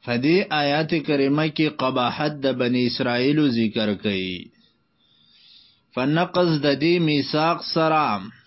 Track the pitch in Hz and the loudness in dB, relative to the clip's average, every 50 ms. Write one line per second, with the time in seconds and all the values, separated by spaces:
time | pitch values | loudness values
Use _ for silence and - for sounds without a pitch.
0 | _ - 120 120 127 151 165 185 208 - 151 151 143 143 143 151 160 156 175 160 | _ -2 -2 0 2 2 2 2 2 0 -2 -2 0 0 0 0 0 0 -2 -2
1 | 139 - 151 139 135 135 143 151 156 160 151 - 156 151 147 - 135 131 131 131 | 0 0 0 2 2 2 2 2 0 -2 0 0 -2 -2 0 -2 -4 -2 0 0
2 | 123 120 - - 151 151 151 143 135 135 127 123 127 123 123 123 123 120 - - | -2 -2 -2 -2 -4 -4 -4 -2 -2 -2 0 0 0 0 2 2 0 0 -2 -2
3 | 135 123 123 120 127 139 147 156 151 143 120 117 113 110 - 117 110 104 101 90 | -2 -2 0 0 0 2 2 2 2 2 2 2 0 0 0 -2 -2 -2 -2 -2
4 | - 107 101 95 92 92 90 90 - - _ _ _ _ _ _ _ _ _ _ | -2 -4 -2 -2 -4 -4 -6 -8 -12 -16 _ _ _ _ _ _ _ _ _ _
5 | _ _ _ _ _ _ _ _ _ - - - - _ _ _ _ _ _ 123 | _ _ _ _ _ _ _ _ _ -20 -20 -20 -20 _ _ _ _ _ _ -2
6 | 127 139 151 165 180 175 175 180 180 175 160 151 139 147 143 135 147 165 175 180 | -2 0 2 0 0 0 0 0 2 2 2 2 2 0 0 2 2 2 2 2
7 | 170 156 151 143 139 - - 151 156 165 170 165 - - - 170 160 160 156 156 | 2 2 0 0 -2 0 -2 0 2 0 0 -2 -4 -4 -2 0 2 2 2 2
8 | 151 127 107 101 95 110 - - _ | 2 0 -2 -4 -6 -12 -18 -20 _